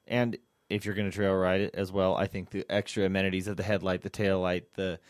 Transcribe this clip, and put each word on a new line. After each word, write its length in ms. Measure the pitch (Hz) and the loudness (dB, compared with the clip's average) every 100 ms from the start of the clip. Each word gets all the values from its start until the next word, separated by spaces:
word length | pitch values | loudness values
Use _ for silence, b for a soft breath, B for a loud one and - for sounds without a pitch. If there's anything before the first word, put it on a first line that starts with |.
| - | -2
And 300 | 120 120 - _ _ - | 0 0 -2 _ _ -6
if 160 | 101 104 | -4 -2
you're 100 | 98 | -2
gonna 160 | 98 | -2
trail 220 | 98 98 | 2 2
ride 260 | 95 92 95 | 4 4 2
it 140 | 101 - | 0 -2
as 160 | 95 | -2
well, 240 | 98 92 - | 2 2 2
I 120 | 98 | 0
think 240 | 98 92 | -4 -8
the 140 | 98 - | -8 -2
extra 340 | 104 - 110 95 | -2 0 0 2
amenities 420 | 95 95 92 95 | 2 0 0 -2
of 100 | 95 | -4
the 60 | |
headlight, 400 | 98 101 92 90 | 0 0 0 -2
the 60 | 98 | -4
tail 300 | - 101 95 | -2 2 2
light, 340 | 92 90 - - | 2 -2 -4 -6
the, 240 | 95 82 | -6 -6